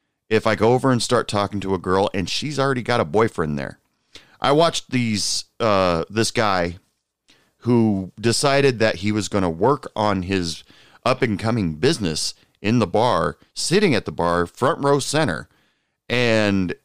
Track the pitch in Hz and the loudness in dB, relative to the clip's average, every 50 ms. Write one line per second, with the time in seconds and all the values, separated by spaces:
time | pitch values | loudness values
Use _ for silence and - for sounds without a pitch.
0 | _ _ _ _ _ - 110 107 - 110 107 - 107 113 127 123 135 131 127 113 | _ _ _ _ _ 0 0 2 2 2 0 2 4 2 2 4 2 2 2 0
1 | - - 123 110 - - 107 101 101 95 104 98 95 95 98 87 - 92 92 98 | 0 0 0 0 0 0 -2 -2 -2 -2 -4 -6 -4 -4 -4 -4 -2 0 2 2
2 | 101 - - 101 87 - - - 120 151 143 135 135 139 131 123 104 - 120 117 | 2 0 -2 -4 -4 -4 -4 -6 -6 -6 -4 -2 -2 -2 -2 -4 -2 -2 -2 -2
3 | 95 76 85 107 113 110 - - 80 76 73 71 62 50 - _ _ _ _ _ | -2 0 2 2 2 2 0 -4 -4 -4 -4 -6 -6 -10 -12 _ _ _ _ _
4 | _ _ _ - - _ _ - - 135 143 156 170 165 - - - - 127 123 | _ _ _ -20 -20 _ _ -4 0 2 4 4 4 2 0 -4 -8 -4 -2 -2
5 | 120 113 107 95 - - - - - _ _ - 117 110 101 95 92 90 85 82 | 0 0 -2 -2 -2 -4 -4 -6 -8 _ _ -2 0 2 2 4 4 2 2 0
6 | 82 _ 98 113 107 - - 120 110 101 95 90 85 87 85 - _ _ _ _ | -2 _ -2 -2 -2 0 0 0 0 0 0 0 -2 -4 -6 -10 _ _ _ _
7 | _ _ _ _ _ _ _ _ _ _ _ _ - 117 123 117 113 110 98 95 | _ _ _ _ _ _ _ _ _ _ _ _ -2 2 2 4 4 2 0 0
8 | 92 90 _ 107 104 117 113 - 151 139 139 139 139 135 120 104 110 107 - 87 | -4 -8 _ -4 -2 -2 0 0 0 2 2 4 2 2 2 2 0 0 0 0
9 | 98 107 104 107 95 - - 98 92 87 82 85 104 131 143 135 - - - - | -2 -2 -2 -2 -2 -2 -2 0 0 0 -2 0 0 0 0 0 -4 -10 -4 -2
10 | 107 104 98 95 85 90 98 92 87 80 78 - - _ - - - _ _ - | 0 0 0 0 -2 -2 -2 -2 -2 -4 -8 -10 -14 _ -20 -20 -20 _ _ -6
11 | - 120 131 - 135 120 101 90 113 113 123 113 92 82 76 76 117 143 - 123 | -2 -2 0 0 -2 -2 -2 -2 -2 -2 0 0 -2 -2 -2 0 0 0 0 0
12 | 101 80 76 - - - - _ _ _ _ _ - 104 120 120 107 85 107 104 | -4 -4 -4 -4 -6 -8 -8 _ _ _ _ _ -2 0 2 2 2 2 2 2
13 | 120 123 98 80 82 76 - _ _ _ _ - - - 165 214 214 175 120 92 | 2 4 2 2 0 -2 -4 _ _ _ _ -8 -4 0 2 2 4 4 2 0
14 | - - 73 82 85 85 85 87 87 - _ - 127 147 170 - 143 139 143 139 | -2 -4 -4 -2 0 0 2 0 0 -2 _ -2 0 0 0 0 2 2 2 2
15 | - - 135 160 156 104 76 60 - _ _ _ _ _ _ _ _ _ _ _ | 0 -2 0 0 0 0 -2 -6 -10 _ _ _ _ _ _ _ _ _ _ _
16 | _ - 117 123 123 113 110 110 107 101 98 95 90 87 - _ | _ -4 -2 0 2 2 2 2 2 2 2 0 0 -2 -4 _